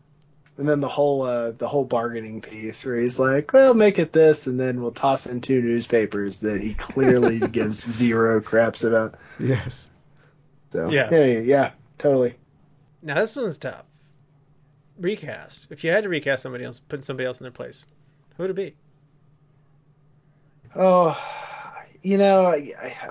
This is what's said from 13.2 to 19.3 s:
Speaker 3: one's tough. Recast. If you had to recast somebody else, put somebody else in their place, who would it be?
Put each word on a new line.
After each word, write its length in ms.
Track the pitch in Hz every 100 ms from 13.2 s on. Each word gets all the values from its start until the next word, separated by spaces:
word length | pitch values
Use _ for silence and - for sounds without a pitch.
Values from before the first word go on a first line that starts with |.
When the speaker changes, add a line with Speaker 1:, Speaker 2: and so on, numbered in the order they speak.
| 220 285
Speaker 3:
one's 220 | 226 143
tough. 260 | 131 107 - _ _ _ _ _ _ _ _ _ _ -
Recast. 680 | 175 214 143 95 - - -
If 140 | 156
you 80 | 165
had 120 | 185
to 60 | 208
recast 320 | 160 139 131
somebody 220 | 135 123 123
else, 140 | 117
put 260 | - 143 135
somebody 200 | 131 127
else 120 | 127
in 40 | 131
their 60 |
place, 340 | - 123 120 - _ _ _ _ -
who 80 |
would 60 | 185
it 60 | 185
be? 200 | 180 - _ _ _ _ _